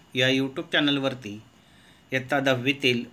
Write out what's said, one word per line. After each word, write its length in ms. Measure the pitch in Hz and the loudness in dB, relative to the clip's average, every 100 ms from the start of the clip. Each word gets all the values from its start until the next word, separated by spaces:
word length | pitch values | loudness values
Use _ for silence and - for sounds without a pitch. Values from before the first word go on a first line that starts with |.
| - | -8
या 140 | 127 127 | 0 2
YouTube 440 | 135 135 135 160 | 2 0 -4 -2
चॅनलवरती 680 | 165 147 143 135 123 107 104 - _ _ - - - _ | 0 2 0 -2 -6 -10 -14 -16 _ _ -20 -20 -20 _
इयत्ता 280 | 135 127 143 | -6 -2 0
दहावीतील 640 | 135 127 127 135 127 120 - | 2 2 0 0 2 0 -2